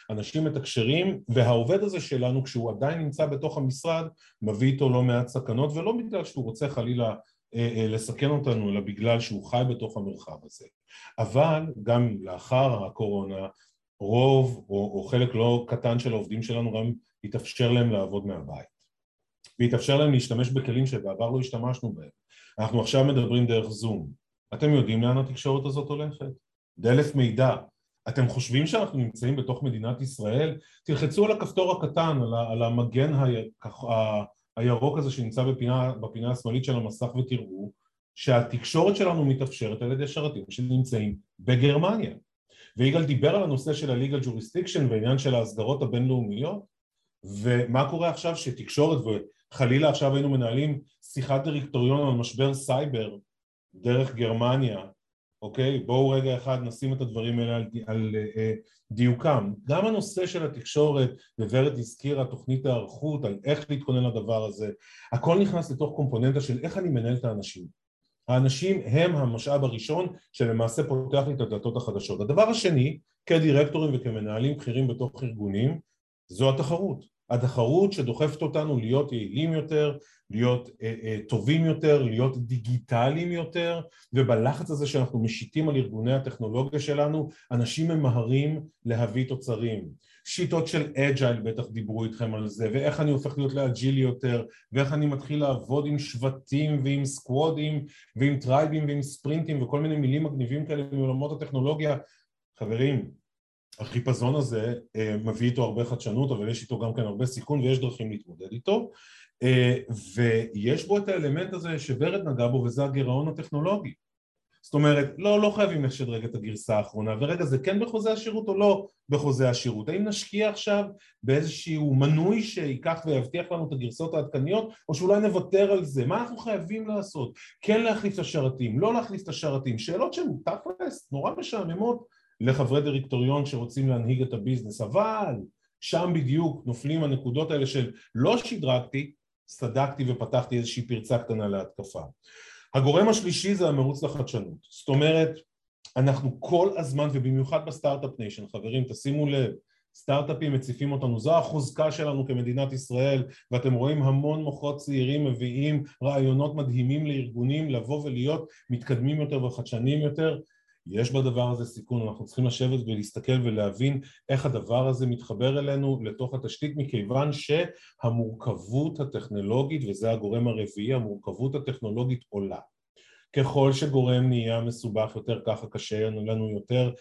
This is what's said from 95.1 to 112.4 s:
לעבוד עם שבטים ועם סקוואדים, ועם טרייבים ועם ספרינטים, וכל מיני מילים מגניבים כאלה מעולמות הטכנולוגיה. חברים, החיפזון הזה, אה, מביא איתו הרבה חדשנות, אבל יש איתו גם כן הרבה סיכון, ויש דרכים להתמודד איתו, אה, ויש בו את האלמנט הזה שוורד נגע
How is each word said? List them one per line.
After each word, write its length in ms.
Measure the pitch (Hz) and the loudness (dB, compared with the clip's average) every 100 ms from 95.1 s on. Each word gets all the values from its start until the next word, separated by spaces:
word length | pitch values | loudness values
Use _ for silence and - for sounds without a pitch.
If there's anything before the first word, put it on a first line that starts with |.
| 139 - 147 | -2 -4 0
לעבוד 460 | 143 123 - 143 147 | 0 0 0 -2 0
עם 140 | 147 | -2
שבטים 800 | - 117 135 135 - 139 151 147 | -4 -2 -2 -4 -4 0 2 0
ועם 220 | 131 139 135 | 0 0 -2
סקוואדים, 800 | - - 131 160 160 151 147 147 - _ 110 | -6 -2 0 2 0 -2 -4 -6 -16 _ 0
ועם 240 | 143 139 | 2 2
טרייבים 480 | 127 139 156 156 147 | 2 2 4 0 -2
ועם 140 | 143 | -2
ספרינטים, 600 | 139 - 143 156 160 143 | -6 -6 -4 -2 -2 -2
וכל 180 | 120 143 | 0 0
מיני 160 | 156 151 | 0 0
מילים 280 | 131 147 | 2 2
מגניבים 420 | 156 135 120 143 151 | 0 -2 -4 -4 -4
כאלה 180 | 147 139 | -4 -4
מעולמות 500 | 139 131 131 147 151 | -2 0 0 -4 -6
הטכנולוגיה. 560 | 139 135 135 151 151 135 - _ _ _ _ _ | -4 0 0 0 0 -2 -6 _ _ _ _ _
חברים, 520 | 104 117 139 120 92 - _ _ _ _ _ - | -6 2 2 2 -4 -12 _ _ _ _ _ -14
החיפזון 560 | 113 120 127 120 123 147 | -6 -2 0 0 2 0
הזה, 380 | 120 113 113 120 - 110 | 0 -2 -2 -6 -8 -4
אה, 200 | 107 107 | -2 -2
מביא 260 | 110 110 120 | -2 0 0
איתו 140 | 120 | 2
הרבה 220 | 113 110 120 | 0 0 -2
חדשנות, 460 | 120 110 113 139 | -4 -2 -2 0
אבל 180 | 110 107 | -2 -2
יש 120 | 117 | -4
איתו 180 | - 110 | -6 -6
גם 140 | 113 | -4
כן 80 | 117 | -2
הרבה 240 | 107 101 127 | -4 -2 -4
סיכון, 340 | 113 - 147 | -4 -2 0
ויש 200 | 127 131 | 2 2
דרכים 320 | 123 - 110 | 0 -6 -8
להתמודד 400 | 104 - 82 95 | -8 -12 -18 -12
איתו, 400 | 117 190 226 233 - - - - _ | -6 0 0 0 -14 -20 -20 -20 _
אה, 340 | 127 127 123 127 - 113 - 120 | 2 4 4 2 -2 -10 -8 0
ויש 720 | 120 113 113 104 113 156 - | 4 4 0 -2 0 0 2
בו 120 | 202 | 0
את 120 | 202 | 2
האלמנט 440 | 180 143 156 185 | -2 0 -2 -4
הזה 260 | 180 165 151 | -6 -6 -6
שוורד 480 | 147 120 160 196 160 | -4 -2 0 0 -4
נגע 200 | 123 | 0